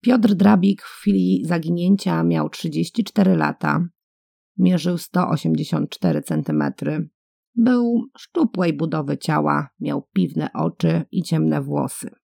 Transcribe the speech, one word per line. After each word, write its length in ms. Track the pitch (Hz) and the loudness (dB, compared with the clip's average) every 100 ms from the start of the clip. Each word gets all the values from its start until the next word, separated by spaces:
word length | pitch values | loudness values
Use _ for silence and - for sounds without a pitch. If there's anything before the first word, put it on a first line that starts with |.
Piotr 340 | 240 247 208 190 | 4 4 4 6
Drabik 460 | 196 208 190 - | 6 6 4 0
w 180 | - - | -6 -6
chwili 460 | - 196 180 190 160 | 0 2 2 0 0
zaginięcia 760 | 170 160 175 175 196 190 165 | -4 -2 -2 2 2 2 0
miał 260 | 170 165 151 | 0 0 -2
trzydzieści 540 | - 170 151 170 - | -4 -6 -4 -4 -4
cztery 320 | 196 - 190 175 | -4 2 2 4
lata, 520 | 151 - 156 147 175 _ _ _ _ _ _ - | 0 -2 -2 -2 -2 _ _ _ _ _ _ 0
mierzył 400 | 180 180 165 175 | 2 2 0 -4
sto 320 | - 185 185 | -4 -2 0
osiemdziesiąt 600 | 151 160 156 156 156 143 | 0 0 -2 -2 -4 -4
cztery 320 | - 180 156 | -2 -2 -2
centymetry. 880 | - 160 143 151 143 - 143 156 151 _ _ _ _ 233 | -2 -4 -2 -2 -2 -4 -6 -6 -8 _ _ _ _ 0
Był 540 | 233 247 240 233 277 _ | 2 2 2 -2 -4 _
szczupłej 560 | - 349 285 - 175 | -8 -2 -2 0 -2
budowy 440 | 147 160 156 143 147 | 0 -4 -4 -4 -4
ciała, 520 | - 151 147 147 143 _ | -2 0 0 -2 -4 _
miał 280 | 151 143 - | -6 -6 -4
piwne 360 | - 170 160 151 | -2 -2 -2 -6
oczy 520 | - 160 - 165 165 165 | -4 -4 0 0 0 -2
i 120 | - | -6
ciemne 380 | 170 160 156 151 | -2 0 0 -2
włosy. 480 | 139 143 143 - - _ | -4 -4 -6 -8 -16 _